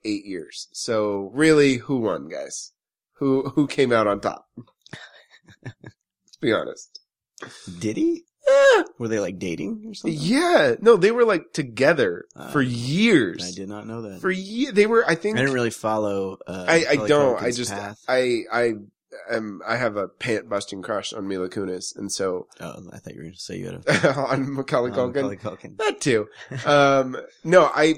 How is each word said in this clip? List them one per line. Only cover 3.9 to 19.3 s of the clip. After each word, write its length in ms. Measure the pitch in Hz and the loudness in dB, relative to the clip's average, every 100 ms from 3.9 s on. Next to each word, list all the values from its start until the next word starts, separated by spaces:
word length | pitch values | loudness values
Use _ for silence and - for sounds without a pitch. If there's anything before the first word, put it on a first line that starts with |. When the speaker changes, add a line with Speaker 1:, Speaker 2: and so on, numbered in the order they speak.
Speaker 1:
out 140 | 117 104 | 4 2
on 140 | 101 | 0
top? 260 | 104 - _ | -4 -8 _
<laughs> 1120 | - 120 _ - - - - _ _ _ - | -20 -20 _ -20 -20 -20 -20 _ _ _ -18
Let's 720 | 123 - - _ _ _ _ - | -18 -18 -20 _ _ _ _ -6
be 120 | 127 | -2
honest. 480 | 98 73 - - - _ _ _ - - - - 87 | 0 -2 -12 -20 -20 _ _ _ -20 -20 -18 -18 -8
Speaker 2:
Did 180 | 107 117 | -6 -2
he? 280 | 330 339 _ _ - | -2 -2 _ _ 2
Speaker 1:
Eh. 340 | 539 539 440 - - | 6 6 6 2 -6
Speaker 2:
Were 100 | 113 | -4
they, 120 | 110 | -2
like, 180 | 92 92 | -2 -4
dating 460 | 92 82 - 220 220 | -6 -4 -6 -8 -12
or 80 | |
something? 240 | 202 165 156 | -8 -6 -4
Speaker 1:
Yeah. 540 | 160 262 349 320 143 117 | 0 2 4 4 4 4
No, 160 | 214 214 | 6 6
they 140 | 196 | 6
were, 140 | 240 | 4
like, 280 | 226 180 - | 4 2 -2
together 760 | - 135 113 139 165 101 87 - - | -8 -6 2 2 4 2 0 -10 -16
Speaker 2:
Uh, 140 | 67 | -4
Speaker 1:
for 120 | 143 | 0
years. 840 | 127 120 123 165 233 170 98 - 90 | 0 -2 -2 2 4 4 4 -4 -10
Speaker 2:
I 60 | 92 | -12
did 120 | 95 | -12
not 180 | 104 107 | -12 -12
know 160 | 113 | -12
that. 180 | 107 92 | -12 -6
Speaker 1:
For 100 | 185 | -4
ye-, 400 | 185 190 226 277 | -4 -6 -6 -2
they 160 | 202 214 | 4 4
were, 180 | 226 226 | 4 2
I 60 | |
think 220 | 165 208 214 | 0 0 0
Speaker 2:
I 40 | |
didn't 140 | 135 | 0
really 160 | 131 117 | 0 -2
follow, 680 | - 110 110 104 98 95 95 - | -2 -2 0 -2 -2 -4 -8 -12
uh, 200 | 92 92 | -6 2
Speaker 1:
I, 80 | 165 139 | 2 4
I 60 | 143 | 0
Speaker 2:
Macaulay 120 | 107 | 4
Speaker 1:
don't. 340 | 147 139 107 | 4 4 2
I 60 | 117 | -2
Speaker 2:
Culkin's 80 | 120 | -4
Speaker 1:
just, 160 | 113 | -6
Speaker 2:
path. 320 | 101 101 107 - | -6 -10 -12 -2
Speaker 1:
I, 340 | 127 127 117 - | 0 2 -2 -2
I, 200 | 117 120 107 104 _ _ 104 87 | 0 0 -2 -10 _ _ -18 -6